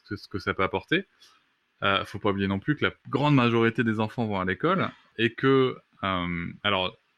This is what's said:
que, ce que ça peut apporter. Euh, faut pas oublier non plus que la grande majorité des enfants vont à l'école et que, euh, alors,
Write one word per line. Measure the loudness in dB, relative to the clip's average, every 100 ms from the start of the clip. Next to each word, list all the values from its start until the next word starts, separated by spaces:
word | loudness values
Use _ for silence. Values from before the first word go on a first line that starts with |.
| -12
que, | -12
ce | -10
que | -8
ça | -4
peut | -2
apporter. | 0 -2 -2 -2 -2 _ -20 _ _ _ _ -4
Euh, | 0 0 -2
faut | -4
pas | 0
oublier | 0 0
non | -2
plus | -2 -2
que | -2
la | -4 -6
grande | 0 2 4
majorité | 4 4 2 2
des | 0 0
enfants | -2 -4 -4
vont | -2
à | -2
l'école | -2 0 0 -2 -8 _ -2
et | -2
que, | 0 2 4 2 -2 _ -6
euh, | -2 -2 -2 -4 -6 -4
alors, | 0 0 -2 -6 _